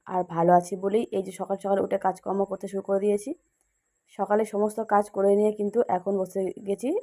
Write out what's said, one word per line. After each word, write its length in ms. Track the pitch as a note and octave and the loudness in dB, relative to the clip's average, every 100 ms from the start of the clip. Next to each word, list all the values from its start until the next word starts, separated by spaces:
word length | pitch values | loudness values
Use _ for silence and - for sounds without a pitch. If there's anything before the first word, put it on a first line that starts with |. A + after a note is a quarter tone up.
| - | -6
আর 160 | F#3 F3+ | -4 -2
ভালো 160 | E3 E3+ | 2 6
আছি 200 | F3 F3 F#3 | 6 4 -4
বলেই 280 | G3 G#3+ - | -2 0 -2
এই 100 | G3+ | -4
যে 100 | F#3+ | -6
সকাল 240 | F#3 F#3 G3 | -8 -6 -4
সকাল 220 | G3 G3 | 0 0
উঠে 180 | F#3+ G3 | 0 -2
কাজকর্ম 420 | G3+ F3+ - F#3+ | -2 -4 -4 -4
করতে 220 | G3 F#3+ G3 | -2 -6 -8
শুরু 140 | G3 | -6
করে 160 | G3 G3 | -2 0
দিয়েছি। 300 | G#3 G3+ G#3 E4 _ _ _ _ _ _ _ - | 2 0 -2 -12 _ _ _ _ _ _ _ -6
সকালে 240 | G3 G#3 | 0 0
সমস্ত 340 | A3 G3+ G#3 G#3 A3 | 0 0 -2 -2 2
কাজ 120 | G#3 G#3 | 2 2
করে 200 | - G3 G3+ | 2 4 4
নিয়ে 140 | G#3+ | 4
কিন্তু 260 | G#3+ G3+ A3 - | 0 -2 0 0
এখন 240 | F3+ F#3+ G3+ | 0 0 -2
বসে 220 | F#3 G3 F#3+ - G3 | -2 -4 -4 -6 -6
গেছি 220 | G3 B3 G4 | -4 -2 -4